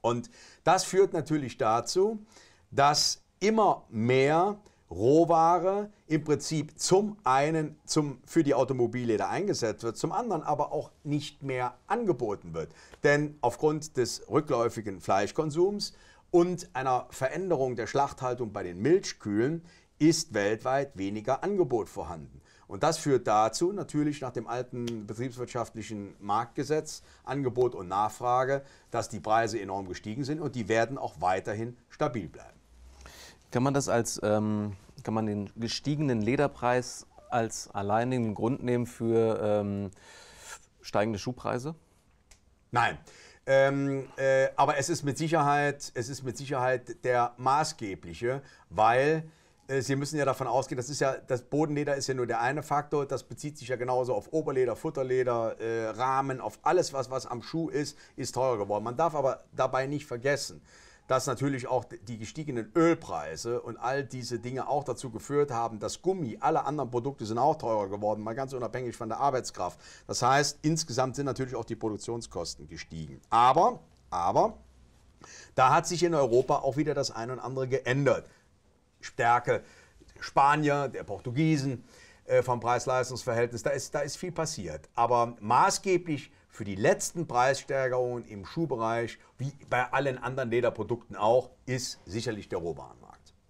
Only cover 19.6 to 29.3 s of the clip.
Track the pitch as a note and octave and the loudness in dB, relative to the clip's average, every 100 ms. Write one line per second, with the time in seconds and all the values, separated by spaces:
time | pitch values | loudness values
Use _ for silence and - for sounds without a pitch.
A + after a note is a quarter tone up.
19.6 | - - _ _ D3+ D#3+ - G#2+ G2+ A2 | -8 -20 _ _ 4 4 0 0 2 0
20.6 | B2+ C3+ C#3 F#2 F#2+ G#2+ A2 C3+ F#3 G3+ | 0 0 -2 -4 -6 -4 -2 -2 0 0
21.6 | D#3 A#2+ F2+ G2 E2 E2+ C#2 C#2 _ _ | 2 0 -2 -8 -10 -10 -14 -20 _ _
22.6 | - G2 D3 D#3+ D3 B2+ A#2+ G#2+ A2+ - | -14 0 0 0 2 2 4 4 4 2
23.6 | F3 G3+ D3+ D3+ D3 C#3+ B2+ B2 A2+ A#2+ | -2 -2 -4 -2 -2 -2 -8 -8 -6 -6
24.6 | B2 B2 A#2+ A2+ G#2 A2 B2+ A#2+ A#2+ B2 | -6 -6 -6 -6 -8 -8 -8 -8 -8 -4
25.6 | A2 A2+ G#2 G#2+ G2+ - G2+ G#2+ A#2+ - | -6 -8 -10 -10 -10 -12 -2 -2 -2 -6
26.6 | C3 D#3 D3+ - - - - C#3 C3 A#2 | -2 -2 -2 -16 -18 -18 -8 -4 -2 2
27.6 | B2 A#2 F2+ F#2+ G#2+ - B2 B2 C3 C#3 | 0 0 -4 0 0 0 0 2 2 -2
28.6 | C#3 - _ A#2 G#2 G#2 A2 | -4 -20 _ -6 -6 -8 2